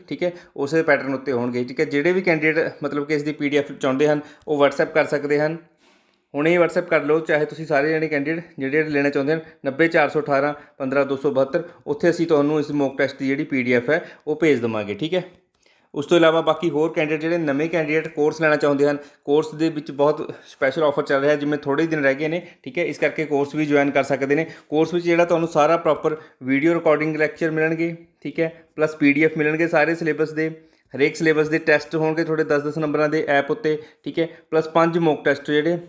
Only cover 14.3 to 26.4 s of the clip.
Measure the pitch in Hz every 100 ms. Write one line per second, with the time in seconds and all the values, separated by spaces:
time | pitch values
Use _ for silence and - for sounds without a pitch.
14.3 | 151 160 131 117 110 101 101 156 180 175
15.3 | - _ _ _ _ _ - 143 170 160
16.3 | 165 156 156 170 147 160 165 151 156 160
17.3 | 175 151 139 165 170 151 156 160 - 151
18.3 | 151 160 151 147 139 143 143 - _ -
19.3 | 147 156 151 160 151 147 135 143 151 -
20.3 | - - - 135 147 151 147 143 139 139
21.3 | 151 143 147 143 139 160 156 139 135 156
22.3 | 175 170 - 135 147 156 143 151 151 147
23.3 | 143 139 151 151 143 143 139 131 135 135
24.3 | 147 156 - _ 151 160 175 170 170 170
25.3 | 170 165 160 151 165 160 147 156 156 -
26.3 | _